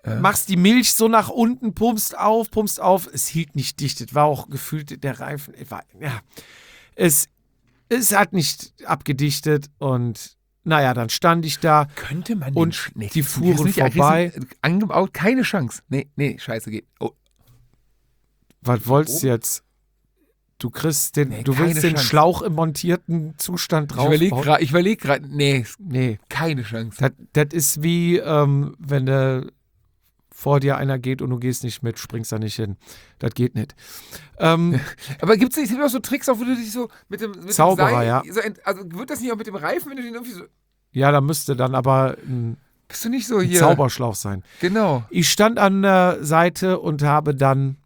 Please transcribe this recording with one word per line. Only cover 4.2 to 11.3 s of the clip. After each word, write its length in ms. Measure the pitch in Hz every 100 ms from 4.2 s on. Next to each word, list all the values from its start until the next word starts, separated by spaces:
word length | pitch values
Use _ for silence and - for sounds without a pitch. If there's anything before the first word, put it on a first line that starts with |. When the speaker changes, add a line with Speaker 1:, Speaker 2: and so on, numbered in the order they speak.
Speaker 2:
auch 240 | 151 139 -
gefühlt 540 | 139 - 156 147 139
der 160 | 139 131
Reifen, 340 | 131 143 147
es 160 | - 113
war, 140 | 95 - 95
ja. 200 | 143 110 _ - - - - - _
Es, 320 | - 175 - - _ _ _ _ _ _
es 260 | 240 214
hat 180 | 202 202
nicht 400 | 185 143 - - _
abgedichtet 840 | - 151 - 139 147 143 156 147 147 _
und 600 | 139 127 120 110 - _ _ _
naja, 320 | - 156 131
dann 140 | 127 117
stand 360 | - 175